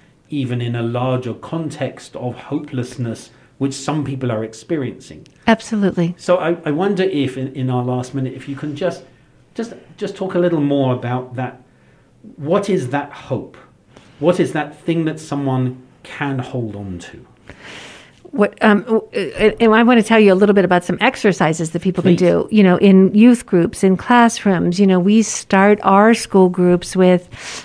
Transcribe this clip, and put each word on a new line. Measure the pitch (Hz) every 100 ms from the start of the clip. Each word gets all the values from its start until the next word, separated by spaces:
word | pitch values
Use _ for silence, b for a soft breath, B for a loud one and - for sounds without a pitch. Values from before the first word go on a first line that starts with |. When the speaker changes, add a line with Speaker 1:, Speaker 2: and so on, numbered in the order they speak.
| b b _
Speaker 1:
even | 147 123 123
in | 117
a | 120
larger | 117 120 127 127 120
context | 110 - 165 156 - 131 - - -
of | 123 117
hopelessness, | - 143 147 131 123 - 117 110 - b b -
which | 135
some | 135 - 151
people | 135 135 127
are | 110
experiencing. | 110 - - 165 123 98 - - - _ -
Speaker 2:
Absolutely. | 220 - 220 196 - 170 175
Speaker 1:
So | - 180
I, | 156 175
I | 156
wonder | 147 196 190
if, | 185 147 131 -
in, | 131
in | 135 127
our | 127
last | 123 127 123
minute, | 139 127
if | - -
you |
can | 135 151 139
just, | 139 - b b b b _
just, | - 226 - - -
just | 202
talk | - 185
a | 180
little | 175 165
more | 143 143 131
about | 123 120 123 123
that. | 123 123 - b b b b b b - -
What | 143 196 202
is | 185 127
that | 143 143
hope? | - - 117 - - - _ _ b b -
What | 151 175
is | 147
that | 156 147 -
thing | - 165 160
that | 156
someone | - 143 139 131 127 127 - _
can | - - 143 135
hold | 123 127 113 101
on | 101 87
to? | - - - _ B B B B B B B B -
Speaker 2:
What, | 277 208 -
um, | 220 202
w-, | 208 220 -
uh, | - 165 - 214 214
and | 233
I | 214
wanna | 233 247
tell | 208 226
you | 214
a | 185
little | 202
bit | 202 185
about | 180
some | - 180
exercises | - - 214 170 160 156 165
that | 175
people | 190 180
Speaker 1:
Please. | 180 170
Speaker 2:
can | 175
do, | 170 -
you | 214
know, | 190 180
in | 202 190 190
youth | 208 233 240 -
groups, | 180 170 -
in | 190 190
classrooms. | - 240 233 - 208 180 175 175
You | 196
know, | 185
we | 175 220
start | 208 - - 196 202 208
our | - 196 214
school | 226 - 190 185
groups | 180 180 175 -
with, | 185 185 180 175 B B B